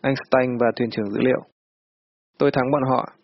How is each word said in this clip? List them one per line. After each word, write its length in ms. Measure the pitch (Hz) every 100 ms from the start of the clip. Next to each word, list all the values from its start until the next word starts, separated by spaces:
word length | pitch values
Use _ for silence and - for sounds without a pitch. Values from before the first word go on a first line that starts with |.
Einstein 540 | 139 135 - 131 127 120
và 60 | 120 110
thuyền 140 | 120
trưởng 200 | 113 101
dữ 100 | 107
liệu. 200 | 123 127 - _ _ _ _ _ _ _ _ _
Tôi 120 | 143
thắng 200 | 139 127
bọn 100 | 143 131
họ 220 | 127 - _